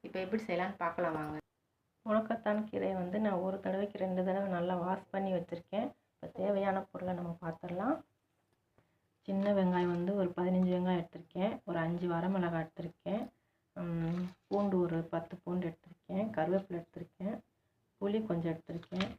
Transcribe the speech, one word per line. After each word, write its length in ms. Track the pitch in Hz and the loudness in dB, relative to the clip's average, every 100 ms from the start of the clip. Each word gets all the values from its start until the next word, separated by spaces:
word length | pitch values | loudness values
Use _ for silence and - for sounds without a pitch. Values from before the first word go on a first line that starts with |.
| - | -6
இப்போ 120 | 185 | -6
எப்படி 180 | 185 220 - | -2 -2 0
செய்யலாம்னு 280 | 175 185 196 | 0 0 0
பார்க்கலாம் 340 | 170 170 170 160 | -2 0 0 0
வாங்க. 180 | 151 151 _ _ _ _ _ _ 220 | -4 -6 _ _ _ _ _ _ 2
முடக்கத்தான் 520 | 214 220 226 214 208 214 | 2 4 0 2 0 0
கீரையை 280 | - 185 190 | -2 0 0
வந்து 200 | 180 202 214 | 0 2 2
நான் 180 | 185 185 | 2 0
ஒரு 120 | 190 | -2
தடவைக்கு 380 | 190 190 202 - | -2 0 -2 -2
ரெண்டு 200 | 185 185 185 | 0 2 2
தடவை 220 | 190 196 175 | 2 0 0
நல்லா 160 | 175 180 | 0 0
வாஷ் 260 | 180 190 - | 0 -2 -2
பண்ணி 180 | 196 190 180 | -2 0 0
வச்சுருக்கேன். 520 | 175 170 - 202 269 - _ _ | -2 -10 -4 -4 -4 -8 _ _
இப்போ 120 | 165 - | -12 -2
தேவையான 440 | 190 196 196 190 190 | 0 2 2 0 -4
பொருளை 240 | 180 180 175 | -6 -4 -2
நம்ம 120 | 175 170 165 | -4 -4 -6
பார்த்துடலாம். 500 | 160 170 175 220 320 - _ _ _ _ _ _ _ _ _ _ _ - | -6 -6 -2 0 -2 -4 _ _ _ _ _ _ _ _ _ _ _ -4
சின்ன 260 | 196 202 202 | 0 4 4
வெங்காயம் 360 | 185 180 175 175 | 4 4 2 2
வந்து 180 | 175 202 | 0 2
ஒரு 60 | 185 180 | 0 2
பதினஞ்சு 340 | 180 185 185 180 | 2 4 4 4
வெங்காயம் 260 | 185 180 | 4 2
எடுத்திருக்கேன், 520 | 170 - - 180 202 - - | 0 -12 -10 -2 -2 -2 -4
ஒரு 100 | 170 165 | -2 0
அஞ்சு 240 | 170 175 | 0 0
வரமிளகாய் 520 | 170 180 190 175 165 160 | 0 2 2 2 0 -4
எடுத்திருக்கேன், 580 | - 170 - - 208 254 _ _ _ _ - | -6 -10 -8 -4 -4 -4 _ _ _ _ -8
ம், 460 | 175 170 165 175 180 - _ | -4 -2 0 -2 -4 -8 _
பூண்டு 280 | 196 202 185 175 | 0 2 2 2
ஒரு 120 | 165 165 147 | 0 -2 -4
பத்து 240 | - 180 - | -4 -10 -4
பூண்டு 200 | 180 170 | -2 -2
எடுத்திருக்கேன், 580 | 165 - - - 185 220 185 | -6 -20 -20 -6 -2 -2 0
கருவேப்பிலை 420 | 156 190 190 175 | 2 2 0 -8
எடுத்திருக்கேன், 540 | 170 - 170 _ 185 220 - _ _ _ _ _ | -8 -12 -14 _ -6 -6 -10 _ _ _ _ _
புளி 200 | 202 214 220 | -2 0 0
கொஞ்சம் 240 | 170 165 | 0 0
எடுத்திருக்கேன் 560 | 160 - 170 - 180 208 | -4 -6 -10 -6 -4 -2